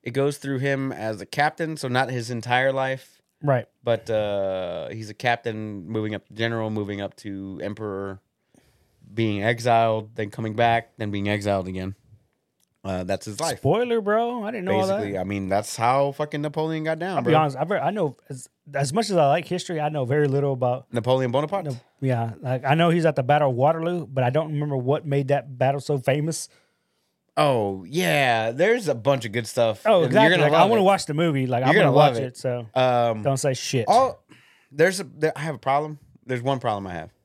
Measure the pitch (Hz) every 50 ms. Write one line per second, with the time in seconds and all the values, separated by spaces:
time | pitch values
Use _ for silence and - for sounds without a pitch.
0 | _ 135 120 135 139 147 143 - - 139 139 127 135 139 139 135 135 135 - 73
1 | 107 110 110 95 98 _ - 143 143 151 151 - 170 160 160 147 - 127 120 127
2 | 135 120 131 123 113 113 123 117 110 123 123 127 131 135 135 135 135 131 131 131
3 | - _ _ _ _ _ _ _ - 143 135 123 107 _ _ _ _ 120 117 110
4 | 113 117 113 107 107 104 101 101 98 95 95 92 92 87 85 85 76 62 80 110
5 | 110 104 107 _ - 123 120 117 - 120 110 110 110 107 104 101 82 82 113 110
6 | 107 107 104 98 _ _ - 110 117 117 117 113 110 110 107 107 104 98 101 101
7 | 101 95 - - - 107 98 98 95 95 95 - - 104 104 107 110 104 98 98
8 | 98 98 95 92 _ _ _ _ _ _ _ _ _ _ _ _ _ _ _ _
9 | - - 101 110 113 110 104 101 98 113 120 117 117 123 117 117 113 113 110 110
10 | 107 107 117 - 110 101 - - 110 110 107 113 117 117 113 117 - _ _ -
11 | 113 104 101 101 98 101 104 101 98 104 101 95 90 92 92 92 92 95 98 _
12 | _ _ - _ _ _ _ _ _ _ _ _ _ _ _ _ - 95 95 92
13 | 92 90 98 92 - 110 104 98 156 165 127 - - 135 175 220 247 247 233 226
14 | 202 202 208 220 233 240 247 240 208 208 247 220 180 185 190 190 190 190 196 -
15 | - 101 98 92 92 98 101 101 98 92 98 101 110 - - - 113 120 127 139
16 | 139 143 139 - 151 147 156 147 147 151 147 160 156 160 160 160 156 160 160 160
17 | 170 190 185 147 123 160 156 156 156 147 131 127 156 170 202 175 131 160 202 214
18 | 175 143 120 _ _ _ 139 127 - _ _ _ _ 151 143 143 143 127 143 220
19 | 226 202 196 170 151 139 143 175 165 - 175 180 - - 175 156 147 151 156 147
20 | 131 117 139 151 147 139 131 143 139 139 135 127 127 123 123 135 - _ - 120
21 | 107 127 127 131 131 120 127 139 151 151 202 196 170 147 127 120 _ _ _ _
22 | 139 131 123 117 117 117 110 - - 127 127 127 127 135 143 160 170 170 165 175
23 | 160 165 147 - 127 123 143 151 151 139 123 117 131 147 165 165 160 170 180 175
24 | 147 107 139 131 127 123 127 156 160 156 151 147 151 147 139 131 123 127 147 156
25 | - 147 139 143 139 131 143 139 117 143 131 123 131 131 139 143 - - 147 135
26 | 123 - 135 151 147 165 160 - - - _ _ _ _ _ _ _ _ _ _
27 | _ _ _ _ _ _ _ - 151 143 131 117 104 101 98 92 92 90 139 170
28 | 185 170 160 143 139 127 117 113 110 113 120 135 170 208 233 254 208 151 - 120
29 | 104 139 139 127 110 113 98 120 117 - - 123 117 113 107 - - 214 220 185
30 | 160 147 - 165 165 165 180 175 156 147 151 165 175 202 233 220 190 190 196 185
31 | - - 147 151 170 170 147 135 131 127 127 123 127 131 160 214 190 147 135 147
32 | 151 143 123 113 117 127 123 - - 131 123 123 117 110 _ 131 127 127 123 120
33 | 120 117 113 107 104 139 135 127 - 143 131 - - - - 127 110 - 202 240
34 | 262 254 - _ _ _ - _ _ _ _ _ _ _ 139 143 160 185 185 190
35 | 190 127 - 151 151 160 - 139 151 165 147 113 - 135 135 147 151 151 151 147
36 | _ _ _ - _ 123 127 123 120 135 139 123 120 120 107 101 98 95 90 82
37 | 80 98 _ _